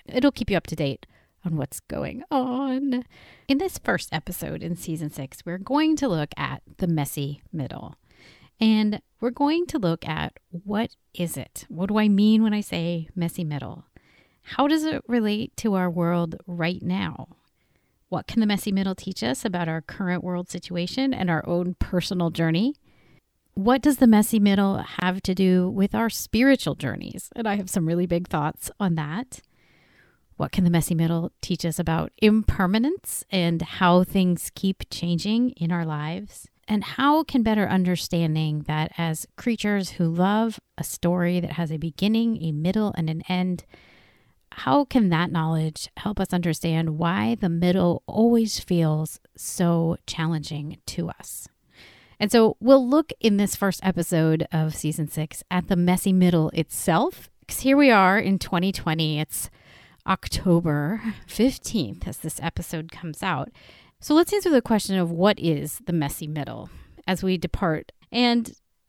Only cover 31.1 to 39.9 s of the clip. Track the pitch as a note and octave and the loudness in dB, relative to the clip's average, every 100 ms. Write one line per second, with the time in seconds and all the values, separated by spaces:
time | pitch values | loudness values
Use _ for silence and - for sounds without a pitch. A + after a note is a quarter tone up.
31.1 | E3 E3+ _ - F3 E3 D#3+ E3 E3 D#3+ | 0 -4 _ -6 -4 -4 -4 -2 -2 -2
32.1 | - G#3+ A3 G#3 - F3+ A3 C4+ F#4+ - | 2 4 4 2 2 2 2 0 -2 -6
33.1 | - - F#3+ E3+ E3 E3 - F3+ F3+ F#3 | -10 -4 0 0 0 -4 2 6 6 4
34.1 | G3 F3+ F3 - - G3 - - - F3 | 2 2 0 -4 -6 -4 -4 -8 -6 -2
35.1 | E3+ G3+ A3+ B3 - E3 F3 D#3+ D3 D3+ | -2 0 0 0 -2 -2 -2 -2 -4 -6
36.1 | F3+ G#3 - - _ - G#3+ - - C#4 | -8 -12 -18 -20 _ -4 -2 -2 0 2
37.1 | D4+ D#4 C4+ A3+ G#3+ G3 F#3+ F3+ F3 - | 2 2 0 2 2 2 2 2 0 0
38.1 | E3+ E3 D#3 D#3 D3+ D3 D3+ D#3+ - E3 | 0 0 0 0 -2 -4 -2 -4 -4 -4
39.1 | D#3+ - - A#3+ A3+ G#3 G3+ F#3 | -4 -8 -8 -4 -2 0 -2 -2